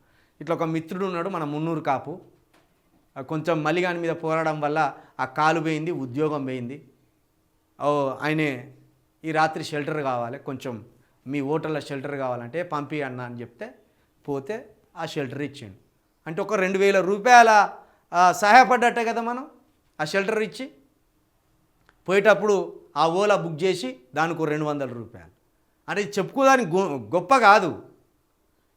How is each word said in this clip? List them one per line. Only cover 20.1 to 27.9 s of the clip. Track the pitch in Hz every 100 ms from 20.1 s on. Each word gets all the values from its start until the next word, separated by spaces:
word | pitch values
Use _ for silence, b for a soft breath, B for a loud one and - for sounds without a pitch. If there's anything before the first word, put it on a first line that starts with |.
| 196 196 214
ఇచ్చి. | 214 214 262 - _ _ _ _ _ _ _ _ _ _ _ _ -
పోయేటప్పుడు | 196 208 196 208 196 170 - - 143
ఆ | 165
ఓలా | 180 208 190
బుక్ | 165 151
చేసి | 185 180 254 254 _ 147
దానికి | 165 160
ఓ | 156
రెండు | 151 151
వందల | 143 131
రూపాయలు. | 120 107 92 80 _ _ _ _ _ -
అంటే | 180
ఇది | 202 202
చెప్పుకోదానికి | 175 262 269 254 185
గొ-, | 180 190 139
గొప్ప | 104 170 175 269
కాదు. | 208 214 175 104 -